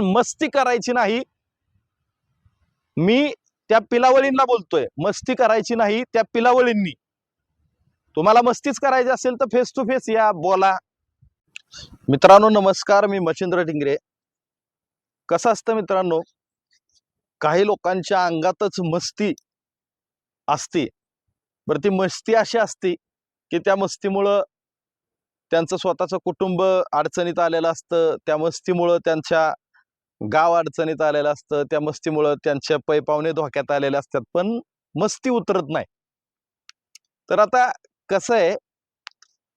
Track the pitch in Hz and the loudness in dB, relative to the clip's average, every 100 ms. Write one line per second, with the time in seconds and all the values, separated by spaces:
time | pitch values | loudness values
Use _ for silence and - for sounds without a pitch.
0 | 190 208 226 - 302 277 247 240 247 247 | 2 2 0 -2 -2 0 0 0 -2 -2
1 | 208 233 254 _ _ _ _ _ _ _ | 0 -2 -6 _ _ _ _ _ _ _
2 | _ _ _ _ _ _ _ _ _ - | _ _ _ _ _ _ _ _ _ -2
3 | 180 247 294 - _ _ - 220 - 240 | 2 2 0 -4 _ _ 0 0 2 2
4 | 262 262 269 262 254 233 175 165 120 - | 4 4 4 2 0 0 -2 -4 -4 -4
5 | 185 - - 254 233 220 190 233 208 214 | -4 -4 -4 0 2 2 -2 -2 0 -2
6 | 247 226 220 233 240 254 247 214 185 127 | -2 -2 -2 0 2 4 2 0 -4 -8
7 | _ _ _ _ _ _ _ _ _ _ | _ _ _ _ _ _ _ _ _ _
8 | _ - 185 226 240 226 285 247 277 262 | _ -2 4 4 4 0 -4 -2 0 2
9 | 247 247 254 240 262 247 240 - 233 262 | 0 -2 -2 -2 -2 0 -2 -4 -4 -4
10 | - 220 214 180 170 185 190 185 - _ | -2 0 2 0 0 2 2 0 -6 _
11 | _ _ _ _ _ - _ - - - | _ _ _ _ _ -20 _ -20 -20 -10
12 | - 139 185 196 220 214 190 185 - 202 | -2 6 10 10 8 4 2 0 2 2
13 | 202 196 165 - 185 175 165 151 139 147 | 2 0 -2 -2 -2 -2 -2 -2 -2 -4
14 | _ _ _ _ _ _ _ _ _ _ | _ _ _ _ _ _ _ _ _ _
15 | _ _ - 165 - 214 - 220 185 190 | _ _ -4 0 0 0 -2 -4 -2 -2
16 | 185 160 170 _ _ _ _ _ _ _ | 0 -2 -4 _ _ _ _ _ _ _
17 | _ _ _ - 151 170 208 202 175 185 | _ _ _ -4 0 2 2 0 -2 -4
18 | 170 196 180 165 180 185 202 - 175 170 | -2 0 0 0 -2 -2 -4 -4 -4 -4
19 | - - 208 - _ _ _ _ _ _ | -6 -6 -4 -6 _ _ _ _ _ _
20 | _ _ _ _ - 147 - 175 135 - | _ _ _ _ -6 -6 -4 -4 -4 -8
21 | _ _ _ _ _ _ - 151 202 190 | _ _ _ _ _ _ -6 -2 0 0
22 | 190 - - 220 202 233 208 - 185 175 | -2 -4 0 0 0 -2 -4 -4 -6 -6
23 | _ _ _ _ - 170 196 196 190 - | _ _ _ _ -8 -4 0 0 -2 -6
24 | 202 196 202 202 - _ _ _ _ _ | -4 -2 0 0 -4 _ _ _ _ _
25 | _ _ _ _ - 165 165 180 185 160 | _ _ _ _ -4 -2 -2 -4 -4 -4
26 | 180 185 - 165 190 175 190 185 - 143 | -4 -6 -6 -4 -2 0 0 0 0 -2
27 | 151 - 175 170 170 165 165 165 - 170 | -2 -4 -4 -2 0 0 -2 -4 -4 0
28 | 160 131 - 156 160 - - 175 175 170 | 0 -2 -4 -2 -2 -4 -4 0 2 0
29 | - 160 - 165 156 - _ _ _ _ | 0 -2 -2 0 0 -4 _ _ _ _
30 | _ - 107 147 170 170 160 - 160 147 | _ -14 -2 0 2 2 -2 -4 -4 -2
31 | 156 147 147 139 - 147 139 151 151 139 | -2 0 -2 -4 -4 -4 -2 -2 -4 -6
32 | 165 151 151 143 156 139 - 151 - 151 | -4 0 0 0 -2 -4 -2 -4 0 -2
33 | 143 151 160 156 147 147 131 143 139 139 | 0 -4 -2 -4 -4 -6 -4 -2 -2 -4
34 | - 139 113 170 196 233 - _ _ 147 | -4 -6 -4 -4 -2 -4 -10 _ _ -4
35 | 208 - 262 240 - 190 143 156 98 _ | -4 -2 -4 -2 -2 -4 -4 -6 -8 _
36 | _ _ _ _ _ _ _ - _ - | _ _ _ _ _ _ _ -20 _ -20
37 | _ _ - 208 214 254 247 - _ _ | _ _ -4 0 2 2 0 -4 _ _
38 | - 190 - 233 170 208 _ _ _ _ | -4 -4 0 0 0 -2 _ _ _ _
39 | _ _ _ _ _ | _ _ _ _ _